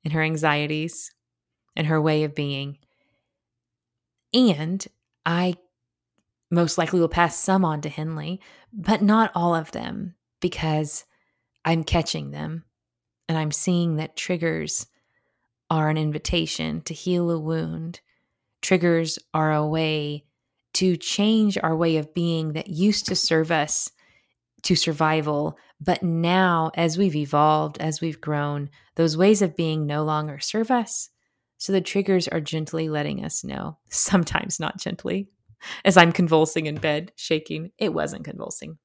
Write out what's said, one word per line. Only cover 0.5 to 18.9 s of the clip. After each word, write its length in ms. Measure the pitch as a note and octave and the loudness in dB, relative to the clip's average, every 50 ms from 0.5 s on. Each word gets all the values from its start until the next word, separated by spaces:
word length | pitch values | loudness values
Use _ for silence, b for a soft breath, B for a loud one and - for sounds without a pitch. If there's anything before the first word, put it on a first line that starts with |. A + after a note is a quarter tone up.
| D3 D3 D3 D3 D3+ D3+ D#3+ E3 - - - - _ _ _ _ _ _ _ _ _ _ _ _ - | 2 2 0 -2 -4 -4 -4 -6 -8 -10 -12 -14 _ _ _ _ _ _ _ _ _ _ _ _ -6
and 120 | E3+ D#3 | -2 0
her 140 | D#3 D#3+ D#3 | 2 2 2
way 220 | D3+ D#3+ D#3 D3+ D3+ | 2 2 2 2 0
of 100 | D3 D3 | -2 -4
being. 460 | D3+ C#3+ C#3+ C#3 C3+ C#3 C#3+ C#3+ - _ _ _ _ _ _ _ _ _ _ _ _ _ _ _ _ _ _ _ _ _ _ _ _ _ _ _ _ _ _ - | -4 -4 -4 -6 -6 -8 -10 -12 -14 _ _ _ _ _ _ _ _ _ _ _ _ _ _ _ _ _ _ _ _ _ _ _ _ _ _ _ _ _ _ 4
And 540 | B3+ B3+ G#3+ D#3 D3 D#3 E3 F#3+ F#3+ - - _ _ _ _ _ _ - | 4 6 6 4 2 -2 -4 -4 -6 -8 -12 _ _ _ _ _ _ -4
I 320 | D#3+ E3+ F3 F3+ F3+ F3 - _ _ _ _ _ _ _ _ _ _ _ _ _ _ _ _ _ - | -2 0 0 0 0 -2 -4 _ _ _ _ _ _ _ _ _ _ _ _ _ _ _ _ _ 0
most 280 | E3+ E3+ E3+ D#3+ - | 2 2 2 2 0
likely 240 | F3+ D#3+ E3 F#3 F3 | -2 -2 0 2 2
will 80 | E3 D#3+ | 2 2
pass 280 | - F3 F3 D#3+ - | 2 2 2 2 0
some 280 | - - F#3+ F#3+ F#3+ F#3 | -2 0 2 2 4 2
on 160 | D#3+ D3+ D3 | 2 0 -2
to 80 | D3 D3+ | -6 -8
Henley, 500 | - D#3+ D#3 D#3+ D#3+ D3+ D3+ E3 F#3 B B B B B B B | -8 -6 -6 -6 -6 -8 -8 -8 -10 B B B B B B B
but 300 | A#3+ G3+ E3 G3 A3 - | -14 -4 0 0 2 4
not 320 | G3+ G3+ G#3+ A3+ A3 - - | 4 4 6 4 4 2 2
all 180 | E3+ E3+ E3+ E3+ | 0 2 2 2
of 180 | E3 D#3+ - | 0 -2 -4
them, 440 | - A1 A#1+ - - - - F3 - _ _ _ _ _ | -8 -8 -8 -8 -8 -10 -10 -12 -14 _ _ _ _ _
because 640 | - F3+ - - E3 D#3 D#3 D3+ D3+ D3 - - - _ _ _ _ _ _ _ _ _ _ _ - | -4 -4 -2 -2 -2 0 0 0 -2 -4 -6 -10 -12 _ _ _ _ _ _ _ _ _ _ _ -2
I'm 180 | D#3+ E3 E3 D3+ | 0 0 0 0
catching 480 | - - E3+ D#3+ - - D#3 C#3+ C#3 | 0 0 0 0 -2 -4 -6 -8 -10
them 320 | C#3+ D3 D#3 D#3 D#3+ E3 - _ _ _ _ _ _ _ _ _ _ _ _ | -10 -10 -10 -10 -10 -12 -14 _ _ _ _ _ _ _ _ _ _ _ _
and 100 | - D#3+ | -2 -2
I'm 140 | D#3 D#3 D3+ | 0 0 -2
seeing 460 | - - - F#3 F3 E3+ E3+ E3+ D#3 | -2 -2 0 0 2 2 2 0 0
that 180 | D3+ D#3+ - _ | -2 -4 -6 _
triggers 720 | - - - F3+ D#3 E3 D#3+ D#3+ D#3+ D3+ D#3 - - - - _ _ _ _ _ _ _ _ _ _ _ _ _ _ _ - | -8 -4 -4 -2 -2 -2 -2 -2 -2 -4 -6 -6 -8 -8 -10 _ _ _ _ _ _ _ _ _ _ _ _ _ _ _ -2
are 200 | D#3+ D#3 D#3 D3+ | 0 2 2 2
an 80 | D#3 | 0
invitation 840 | D#3 D#3 D3+ D3 - - - F3 E3+ D#3+ - - - D#3+ D#3 D3+ E3 - | 0 0 -2 -2 -4 -4 -2 0 0 0 -2 -4 -6 -6 -6 -6 -6 -8
to 100 | - D#3 | -10 -10
heal 360 | - - F3+ F3+ F3 F3 E3+ | -6 -4 -2 0 0 0 0
a 80 | E3+ | -2
wound. 640 | D#3+ D3+ D#3+ E3 D#3+ D#3+ D#3+ D#3+ D#3+ E3 E3+ E3+ - _ _ _ _ _ _ _ _ _ _ _ _ | -2 -2 -2 -4 -4 -4 -4 -6 -8 -8 -10 -12 -14 _ _ _ _ _ _ _ _ _ _ _ _
Triggers 580 | - - F#3+ E3 F3 F3 | 0 2 2 4 4 4